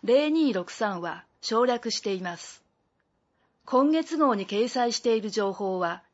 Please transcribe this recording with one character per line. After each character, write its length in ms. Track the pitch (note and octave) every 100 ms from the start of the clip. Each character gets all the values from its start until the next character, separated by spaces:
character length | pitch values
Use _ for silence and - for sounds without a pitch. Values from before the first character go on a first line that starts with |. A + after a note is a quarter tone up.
零 260 | - B3+ D4+
二 240 | D#4+ D4
六 160 | F#3+ F3
三 320 | - G#3+ F#3
は 240 | E3+ D#3 - _
省 240 | - A3 B3
略 240 | A#3+ A#3+
し 100 | A3
て 140 | G#3+
い 80 | F#3+
ま 160 | F3+ E3+
す。 260 | - - _ _ _ _ _ _ _ _ _ _ -
今 240 | B3+ C#4+
月 280 | D#4 D#4+ D#4+
号 180 | C#4+ G#3+
に 100 | F#3+
掲 220 | G3+ A#3+
載 260 | B3+ A#3+
し 60 | A3+
て 160 | B3 A3+
い 60 |
る 100 | G#3
情 220 | G#3 G3
報 260 | F#3+ G3 F#3
は 240 | E3+ F3+ _